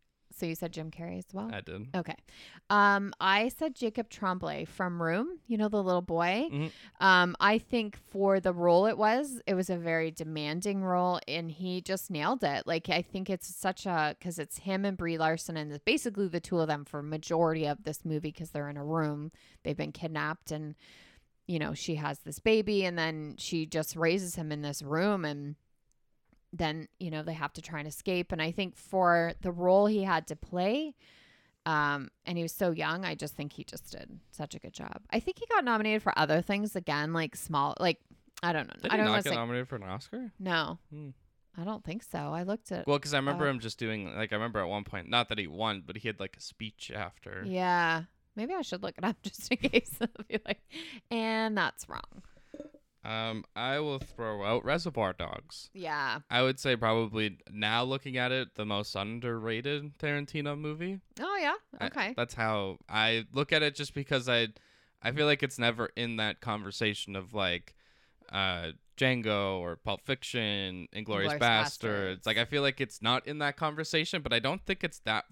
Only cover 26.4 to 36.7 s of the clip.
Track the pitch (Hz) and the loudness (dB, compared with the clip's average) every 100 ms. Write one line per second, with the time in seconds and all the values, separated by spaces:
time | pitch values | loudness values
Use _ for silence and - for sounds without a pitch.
26.4 | _ 165 156 160 - _ 180 156 160 156 | _ -2 -2 -2 -10 _ -6 -4 -4 -4
27.4 | 143 160 - 156 147 - 202 180 175 165 | -4 -6 -10 -8 -8 -6 -2 0 0 -2
28.4 | 160 170 185 - - 190 175 170 170 - | -2 -2 -4 -6 -2 4 6 6 4 -2
29.4 | 180 175 180 196 208 214 190 160 - 151 | -4 2 6 8 8 4 2 0 0 -12
30.4 | - 180 190 277 311 - - - - _ | -6 0 2 0 -2 -10 -20 -20 -20 _
31.4 | _ _ 160 151 147 143 127 _ - 170 | _ _ 0 2 2 0 -4 _ -6 -2
32.4 | 165 - 175 165 156 170 180 156 151 - | -4 0 0 2 -2 -2 -4 -4 -8 -8
33.4 | 147 - - - - - - - _ - | -10 -10 -14 -14 -14 -16 -16 -18 _ -12
34.4 | 165 - - - - - - 233 370 - | -10 -10 -14 -12 -12 -12 -2 -2 -2 -8
35.4 | 466 427 254 220 214 214 196 - 156 160 | 0 2 2 2 2 2 2 2 4 4
36.4 | 190 202 208 | 2 -2 0